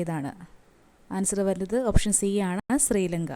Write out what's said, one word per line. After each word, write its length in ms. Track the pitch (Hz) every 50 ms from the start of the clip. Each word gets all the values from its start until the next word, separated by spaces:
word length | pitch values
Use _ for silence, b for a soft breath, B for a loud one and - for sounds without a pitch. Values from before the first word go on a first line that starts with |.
ഏതാണ്? 320 | 175 170 165 151 139 139 - 180 175 - - - - - _ _ _ _ _ _ - - 190 190
ആൻസർ 200 | 196 - 208 202 196
വരുന്നത് 300 | 196 185 180 190 185 214 254 262 220
ഓപ്ഷൻ 220 | 202 - - 214 202 -
സി 100 | 202 196 196 202 196 180
ആണ്, 120 | 180 196 - - 254 285
ശ്രീലങ്ക. 500 | - - 233 202 185 175 170 170 170 - 135